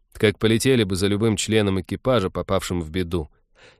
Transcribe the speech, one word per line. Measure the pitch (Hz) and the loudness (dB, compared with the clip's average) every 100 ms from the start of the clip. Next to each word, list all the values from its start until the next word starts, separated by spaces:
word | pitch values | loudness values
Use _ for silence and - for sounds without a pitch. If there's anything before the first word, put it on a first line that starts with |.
| _ | _
как | - 107 - | 0 0 2
полетели | 110 110 131 131 | 2 2 2 2
бы | 98 95 | 2 0
за | 98 | 0
любым | 101 113 101 | 0 0 -2
членом | - 110 101 95 | 0 2 2 0
экипажа, | - 98 127 123 92 | -4 -6 0 0 0
попавшим | 90 - 98 - 90 | -4 -2 -2 -2 -6
в | 78 | -4
беду. | 85 87 87 76 _ _ _ - _ | -6 -4 -4 -6 _ _ _ -20 _